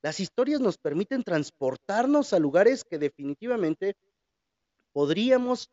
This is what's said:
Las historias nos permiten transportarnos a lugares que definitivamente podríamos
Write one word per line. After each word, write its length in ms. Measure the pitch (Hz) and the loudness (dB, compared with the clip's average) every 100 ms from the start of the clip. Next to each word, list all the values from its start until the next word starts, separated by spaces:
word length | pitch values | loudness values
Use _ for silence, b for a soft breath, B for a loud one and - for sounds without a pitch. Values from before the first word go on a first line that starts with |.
Las 200 | 147 156 | -6 -6
historias 400 | 190 - 262 294 | -6 -2 0 2
nos 180 | 240 165 | 0 -2
permiten 460 | 156 147 208 269 | -4 -4 -2 -4
transportarnos 1080 | 220 165 147 _ 131 131 - 202 254 294 277 | -2 -2 -2 _ -4 -4 -4 -2 2 2 2
a 60 | 190 | 2
lugares 460 | 147 156 214 262 | 4 4 4 2
que 140 | - 160 | -4 -4
definitivamente 960 | 143 _ 143 143 233 240 165 160 196 202 _ _ _ _ _ _ _ _ _ | -4 _ -10 -8 -6 -2 -2 -2 -6 -8 _ _ _ _ _ _ _ _ _
podríamos 800 | 143 143 170 233 254 247 247 - | -2 0 0 2 2 2 -4 -6